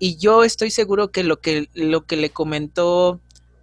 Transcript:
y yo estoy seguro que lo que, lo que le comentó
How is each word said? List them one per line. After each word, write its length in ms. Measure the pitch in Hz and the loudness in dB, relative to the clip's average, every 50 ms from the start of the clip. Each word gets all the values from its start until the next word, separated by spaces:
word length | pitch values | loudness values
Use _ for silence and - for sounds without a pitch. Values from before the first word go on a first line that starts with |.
y 160 | 190 180 170 | -2 -4 -4
yo 260 | 156 175 208 220 226 226 | 0 2 4 6 6 4
estoy 280 | 226 - - 220 220 - | 4 2 -2 -4 -4 -2
seguro 400 | - 214 190 196 202 208 196 - | -2 -2 0 0 0 -2 -2 -2
que 100 | 185 180 | -2 -2
lo 180 | 165 156 - | 0 -2 -2
que, 280 | - 160 156 151 147 - _ | -2 -2 -2 -2 -4 -6 _
lo 320 | 170 160 156 160 160 156 | -4 -2 0 0 -2 -2
que 100 | - 165 | -4 -4
le 140 | 156 151 147 | -4 -4 -4
comentó 880 | - - 156 156 156 151 151 147 - 180 175 175 175 175 180 180 180 175 - _ _ _ _ _ _ _ | -4 -4 -4 -4 -4 -4 -6 -6 -4 -2 0 0 2 2 2 2 0 -2 -8 _ _ _ _ _ _ _